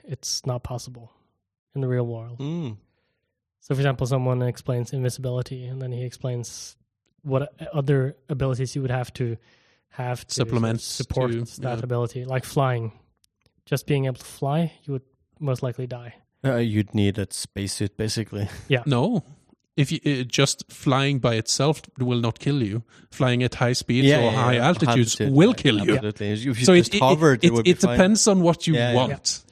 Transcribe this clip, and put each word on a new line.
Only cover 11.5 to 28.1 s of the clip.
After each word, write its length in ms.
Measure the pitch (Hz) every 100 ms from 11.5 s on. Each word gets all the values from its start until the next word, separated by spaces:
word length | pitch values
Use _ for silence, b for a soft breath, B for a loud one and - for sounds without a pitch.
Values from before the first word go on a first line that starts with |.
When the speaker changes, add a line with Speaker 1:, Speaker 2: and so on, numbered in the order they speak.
| -
Speaker 1:
that 160 | 131 120
Speaker 3:
yeah. 60 |
Speaker 1:
ability, 400 | 123 120 120 123
like 200 | 127 131
flying. 480 | - - 135 120 113 - _ _ _ _ _ _
Just 220 | - 143 -
being 180 | 143 135
able 100 | 123
to 60 |
fly, 480 | - - 139 151 165 -
you 80 | -
would 100 | 131 - _ _ -
most 220 | 147 127
likely 240 | 131 120 123
die. 280 | 123 120 - _ _ 135
Speaker 2:
Uh, 20 | 120
you'd 360 | 117 104 104
need 240 | 110 101 98
a 80 | 95
spacesuit, 680 | - - - 98 - 101 -
basically. 520 | 110 117 107 101 104 -
<laughs> 100 | -
Speaker 1:
Yeah. 140 | 127 143
Speaker 3:
No. 380 | 123 165 240 - - _ _ _ -
If 160 | 139
you, 80 | 160 151
uh, 180 | 135
just 400 | 123 - 139 - -
flying 460 | - - 131 135 139
by 160 | 120
itself 480 | 113 - - 139 151 - -
will 220 | 123 120
not 180 | 117 -
kill 240 | - 143
you. 200 | 107 107 - b b
Flying 320 | - 127 123
at 140 | 127 -
high 180 | 120
speeds 320 | 127 - 120 135
Speaker 2:
Yeah, 120 | 147
Speaker 3:
or 100 | 117
Speaker 2:
yeah, 120 | 123
Speaker 3:
high 100 | 123
Speaker 2:
yeah. 120 | 123 131
Speaker 3:
altitudes 440 | 180 120 120 117 -
Speaker 2:
Altitude, 140 | 107 135
Speaker 3:
will 120 | 202
Speaker 2:
yeah, 120 | 247
Speaker 3:
kill 160 | 143 104
you. 80 | 101
Speaker 2:
absolutely. 380 | - 107 - 104
If 120 | 107
you 100 | 127 113
Speaker 3:
So 100 | 123
Speaker 2:
just 200 | 180 -
Speaker 3:
it, 20 | 101
it, 40 |
Speaker 2:
hovered, 440 | 131 156 160 123
Speaker 3:
it, 40 | 165
Speaker 2:
it 40 |
would 120 | 117
be 60 | 117
Speaker 3:
it 60 | 175
Speaker 2:
fine. 160 | 185 123
Speaker 3:
depends 280 | 185